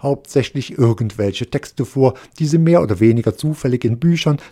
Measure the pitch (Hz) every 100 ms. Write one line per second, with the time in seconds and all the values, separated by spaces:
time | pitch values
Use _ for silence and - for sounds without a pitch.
0 | 139 139 - 143 120 143 - - 120 110
1 | 110 - 101 95 123 139 - - 120 135
2 | 131 - - - 151 165 165 175 110 95
3 | 110 117 113 - 156 151 135 123 113 117
4 | 170 170 156 143 -